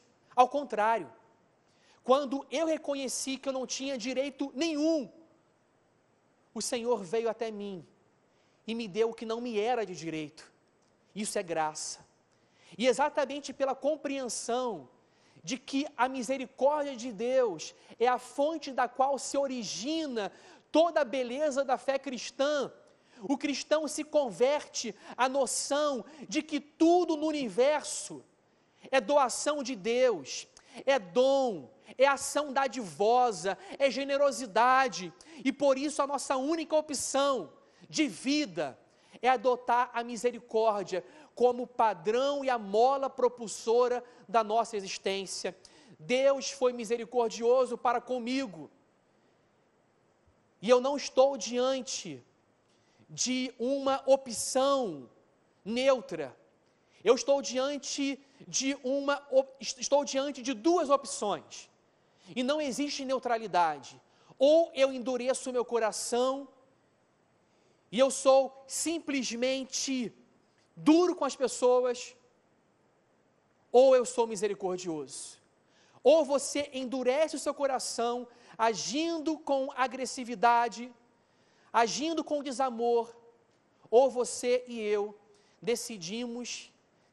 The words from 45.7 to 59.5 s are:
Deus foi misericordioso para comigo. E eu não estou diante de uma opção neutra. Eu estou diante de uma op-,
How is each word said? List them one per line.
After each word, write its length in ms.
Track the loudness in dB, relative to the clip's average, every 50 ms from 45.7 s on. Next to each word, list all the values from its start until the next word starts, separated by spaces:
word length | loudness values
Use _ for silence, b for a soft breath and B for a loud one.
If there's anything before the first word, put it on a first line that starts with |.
| B B B B -20 B
Deus 500 | -4 0 2 4 4 4 4 2 -2 -8
foi 220 | -4 0 0 0
misericordioso 1080 | 0 0 -4 -4 -4 -4 -4 -2 0 0 0 0 -2 0 2 4 4 4 4 0 -2
para 220 | -2 0 0 0 0
comigo. 720 | -2 -4 -6 -4 -4 -2 -2 -2 -4 -4 -8 -14 -16 -18 _ _ _ _ _ _ _ _ _ _ _ _ _ _ _ _ _ _ _ _ _ _ _ _ _ _ _ _ _ _ _ _ _ _ _ _ _ -6
E 80 | 2 4
eu 100 | 4 4
não 160 | 4 0 -2
estou 420 | -4 -6 -2 4 4 4 4 4
diante 880 | -2 -8 -6 -4 -2 -2 -2 -2 -4 -6 -8 -10 -10 -10 -12 -14 -14 -16 _ _ _ _ _ _ _ _ b b b b b b b b b
de 440 | -8 -6 -4 -2 -2 -2 -2 -4 -6 -4
uma 420 | -2 -2 -2 0 0 0 -2 0 4
opção 1040 | 4 4 4 2 -6 -8 -6 -6 -2 0 2 2 2 2 0 0 -4 -6 -8 -12 -16 _ _ _ _ _ _ _ _ _ _ -10
neutra. 720 | -6 -2 2 4 4 4 2 0 -8 -10 -10 -10 -10 -12 _ _ _ _ _ _ _ _ b b b b b b
Eu 120 | 4 4
estou 260 | 4 4 2 2 2
diante 800 | 2 -2 -2 -2 -2 -2 -4 -6 -8 -8 -4 -4 -2 -4 -4 -6 B B B B B
de 300 | -6 -4 -2 -2 -2 -2 -2
uma 400 | -2 -2 -2 0 0 0 -2 -2 -2 2
op-, 320 | 2 2 2 2